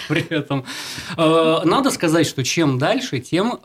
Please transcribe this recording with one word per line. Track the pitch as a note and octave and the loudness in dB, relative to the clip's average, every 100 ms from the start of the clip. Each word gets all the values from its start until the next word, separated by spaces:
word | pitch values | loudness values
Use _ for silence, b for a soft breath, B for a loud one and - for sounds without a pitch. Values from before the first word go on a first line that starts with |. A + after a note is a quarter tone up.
| - | -4
при | D3 A#2+ | -4 -2
этом. | D#3 - C#3 B2+ B B B B F#3 | -4 -4 -4 -6 B B B B 0
Э, | D#3+ E3 D#3+ D#3+ D#3 | 2 4 4 2 2
надо | A3+ C4 | 2 2
сказать, | - E3+ E3 D3+ | 0 2 2 2
что | - | -2
чем | B2 - D#3 B2+ | -2 0 2 2
дальше, | D#3 B3 B3+ C3 | 0 0 -2 -6
тем, | - E3 A3 A#3+ | -2 0 0 -2